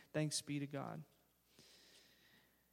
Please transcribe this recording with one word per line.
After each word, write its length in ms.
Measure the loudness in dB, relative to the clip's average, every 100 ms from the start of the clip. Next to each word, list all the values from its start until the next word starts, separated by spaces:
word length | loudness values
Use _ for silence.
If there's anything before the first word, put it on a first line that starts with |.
| -2
"Thanks 300 | 2 4 2
be 180 | 0 -2
to 60 | 0
God." 360 | -2 -4 -6 -10 -16 -20 _ _ -20 -20 -20 -20 -20 -20 -20 -20 -20 -20 -20 _